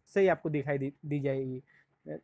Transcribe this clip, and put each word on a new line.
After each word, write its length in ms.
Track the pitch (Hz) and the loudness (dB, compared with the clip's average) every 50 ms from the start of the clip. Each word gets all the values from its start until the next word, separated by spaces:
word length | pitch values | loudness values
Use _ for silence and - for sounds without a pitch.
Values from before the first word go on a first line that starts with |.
| _ | _
से 160 | - - 202 | -2 2 4
ही 60 | 196 185 | 4 4
आपको 220 | 165 151 - 160 | 4 2 0 -2
दिखाई 280 | 151 151 143 147 147 139 | -2 -2 -2 0 -2 -2
दे, 160 | 139 139 143 _ - | -2 -4 -6 _ -8
दी 140 | 151 147 147 | -4 -4 -2
जाएगी, 440 | 135 139 135 135 135 131 127 127 - _ _ _ _ _ _ _ _ 156 | 0 0 -2 -2 -2 -4 -6 -8 -10 _ _ _ _ _ _ _ _ -12
अ, 100 | 151 - | -12 -12